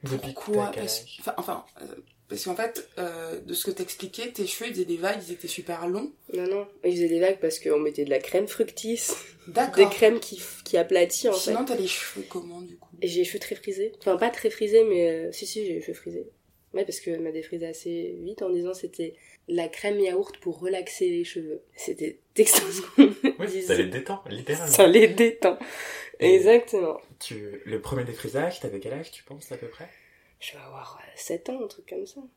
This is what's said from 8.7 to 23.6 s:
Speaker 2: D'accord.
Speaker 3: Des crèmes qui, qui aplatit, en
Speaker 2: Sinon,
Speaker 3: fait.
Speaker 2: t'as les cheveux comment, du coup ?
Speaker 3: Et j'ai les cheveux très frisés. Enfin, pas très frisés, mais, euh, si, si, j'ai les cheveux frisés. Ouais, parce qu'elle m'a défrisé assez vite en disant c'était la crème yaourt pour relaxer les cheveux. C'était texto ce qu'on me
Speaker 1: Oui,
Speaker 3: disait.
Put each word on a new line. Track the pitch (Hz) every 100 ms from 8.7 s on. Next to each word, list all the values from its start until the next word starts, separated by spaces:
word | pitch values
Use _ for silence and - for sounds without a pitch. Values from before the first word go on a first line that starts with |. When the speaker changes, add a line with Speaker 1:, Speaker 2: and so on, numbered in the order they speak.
| - 220 226 - - - - -
Speaker 2:
D'accord. | 170 262 - 196
Speaker 3:
Des | -
crèmes | 214 226
qui, | - 196 - - -
qui | 175
aplatit, | 170 185 175 - 247
en |
Speaker 2:
Sinon, | 190 214 220
Speaker 3:
fait. | 254
Speaker 2:
t'as | 240
les | 185
cheveux | - - 202 190
comment, | 185 170 170
du | 180 175
coup ? | - 170
Speaker 3:
Et | 185
j'ai | 170
les | 175
cheveux | 202
très | - 202
frisés. | - 190 214 -
Enfin, | - 180
pas | 233
très | 233 220
frisés, | - 214 220
mais, | 220 180 170
euh, | 165 165
si, | - 202
si, | 220 202
j'ai | 165
les |
cheveux | 156
frisés. | 170 - 170 - _ _ _ _
Ouais, | -
parce | - 170
qu'elle | - 165
m'a | 165
défrisé | 156 156 170 165
assez | 160 180 170 175 175
vite | 170 220
en | 190
disant | 180 175
c'était | 180 175 - 165 - _ _ -
la | 170 165
crème | - 202 208
yaourt | 190 180 202 -
pour | 185 165
relaxer | 180 190 180 - 185
les | 170
cheveux. | 170 - 160 156 _ -
C'était | - - 156 - _
texto | - 220 - -
ce | 185
qu'on | 180 -
me | 277 202 262 -
Speaker 1:
Oui, | 185
Speaker 3:
disait. | 185